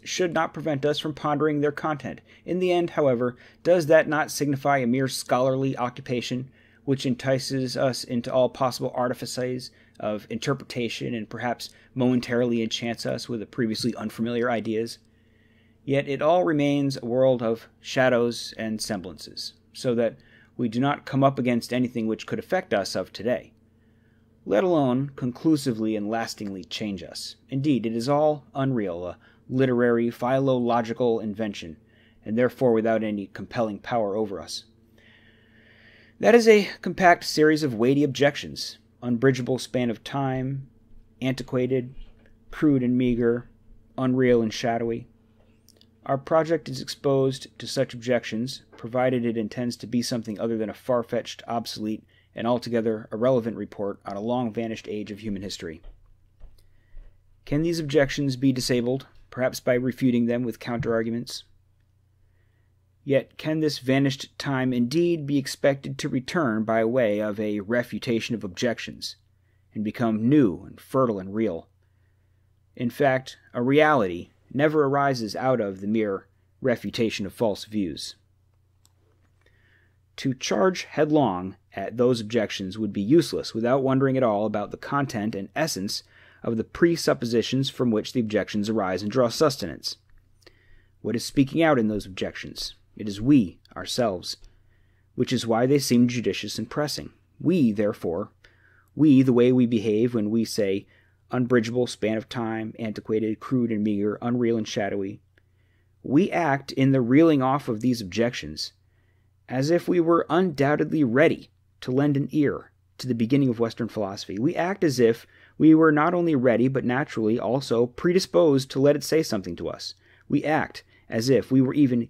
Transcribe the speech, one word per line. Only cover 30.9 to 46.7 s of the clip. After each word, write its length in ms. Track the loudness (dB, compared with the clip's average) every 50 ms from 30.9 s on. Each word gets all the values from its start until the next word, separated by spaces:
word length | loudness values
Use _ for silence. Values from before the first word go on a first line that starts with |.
| -2 -2 0 0 0 0
invention, 560 | -2 -6 -6 -4 -6 -6 -6 -8 -12 -14 -16 -18 _ _ _ _ _ _ _ _ -10
and 140 | -4 0 2
therefore 340 | 2 2 2 2 2 4 4
without 300 | 4 4 2 2 0 0
any 240 | -2 -4 -4 -6
compelling 520 | -8 -10 -14 -14 -8 -4 -4 -2 -2 -4 -8
power 380 | -8 -4 -2 -2 -2 -2 -2
over 240 | -2 -4 -4 -6 -10
us. 240 | -10 -10 -12 -14 -14 _ _ _ _ _ _ _ _ _ _ _ _ _ _ _ _ _ _ _ _ _ _ _ -20 -20 -20 _ _ _ _ 0
That 140 | 4 6 6
is 140 | 8 8 8
a 200 | 8 6 6 2 -6 -8 -8
compact 420 | -6 -2 4 6 6 6 6 2
series 380 | -4 2 4 6 6 6 4 2
of 120 | -2 0
weighty 300 | 2 2 4 4 4 2
objections, 760 | 2 2 4 2 2 2 0 -8 -12 -10 -10 -12 -12 -12 -16 _ _ _ -10 -4
unbridgeable 560 | -2 0 2 4 4 4 2 0 -4 -4 -4
span 300 | -4 -4 -4 -2 -2 -2
of 140 | -4 -6 -8
time, 640 | -8 -6 -4 -2 -2 -2 -2 -4 -4 -6 -6 -10 -12 _ _ _ -20 -20 -20 -20 _ _ -6 -4
antiquated, 720 | -4 -4 -4 -6 -4 -2 -2 0 0 0 -2 -2 -4 -10 -16 -18 -18 -20 -20 _ _ -20 _ _ -16
crude 320 | -6 0 2 2 4 4 2
and 160 | 2 2 2
meager, 500 | 2 2 2 2 2 2 2 0 -2 -10 -20 _ _ -20 -20 -20 _ _ _
unreal 460 | -4 -2 0 2 4 4 6 6 4 4
and 100 | 0 -2
shadowy. 540 | -4 -2 -2 -2 -2 -2 -4 -4 -6 -8 -14 _ _ _ _ _ _ _ _ _ _ _ _ -20 _ _ _ _ _ -4
Our 120 | -2 -2 -2
project 520 | 0 2 2 2 4 4 0 -2 -2 -4